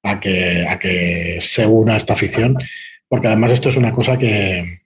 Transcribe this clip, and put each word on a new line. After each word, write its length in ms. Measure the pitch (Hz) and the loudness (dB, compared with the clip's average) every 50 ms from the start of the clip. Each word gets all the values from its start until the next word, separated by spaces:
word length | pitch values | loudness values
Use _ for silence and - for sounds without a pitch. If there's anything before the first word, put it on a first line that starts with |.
a 160 | - 101 104 98 | -4 -4 -6 -4
que, 440 | - 95 92 92 90 87 87 87 85 | -2 -2 -2 0 0 0 0 -2 -2
a 120 | 82 90 87 | -2 -4 -4
que 580 | - 92 90 90 87 87 87 85 85 85 85 85 | -4 -4 -2 -2 -2 -2 -2 -4 -4 -6 -4 -2
se 260 | - - - - 110 | -2 -2 0 2 4
una 280 | 107 110 110 110 113 110 | 4 4 4 4 4 2
a 20 | 107 | 0
esta 160 | - - 107 | 0 -2 -2
afición, 400 | - 101 - - - 113 123 131 131 - - - - - - - - _ _ | 0 -2 -2 0 0 2 2 0 0 -4 -8 -14 -16 -18 -20 -20 -20 _ _
porque 180 | - 113 - | -4 0 0
además 260 | 110 110 110 113 117 | 2 2 4 4 4
esto 160 | 123 127 - 135 | 2 2 2 0
es 80 | 131 | 2
una 160 | 131 123 113 | 2 2 2
cosa 240 | 110 123 110 - 127 | 2 0 0 0 0
que 480 | 127 120 110 107 104 98 95 92 87 87 87 87 - _ | 0 0 0 0 0 0 -2 -2 -4 -6 -8 -12 -14 _